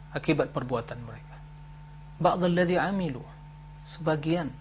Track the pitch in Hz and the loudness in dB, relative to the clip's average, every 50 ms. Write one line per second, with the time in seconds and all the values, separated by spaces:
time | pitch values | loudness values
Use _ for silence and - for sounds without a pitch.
0 | - - - - - - 156 143 135 - - 139 127 123 123 117 117 - 123 120 | -14 -8 -8 -2 2 4 4 4 4 2 0 -2 0 0 0 0 0 -4 -8 -10
1 | 117 113 110 110 - - - - - - - - - - - - - - - - | -10 -10 -12 -12 -14 -14 -14 -16 -14 -16 -14 -16 -16 -16 -16 -16 -16 -16 -16 -16
2 | - - - - 160 175 - 180 180 175 170 175 180 170 180 170 160 180 202 190 | -16 -16 -6 4 4 4 6 6 4 4 6 6 6 6 6 4 4 2 2 0
3 | 180 156 127 120 - - - - - - - - - - - - - - - - | 0 0 -2 -4 -8 -12 -14 -16 -16 -16 -16 -16 -16 -16 -16 -14 -12 -12 -10 -2
4 | 156 160 156 151 147 156 170 175 160 127 - - | 2 2 2 4 4 2 2 2 2 -2 -4 -8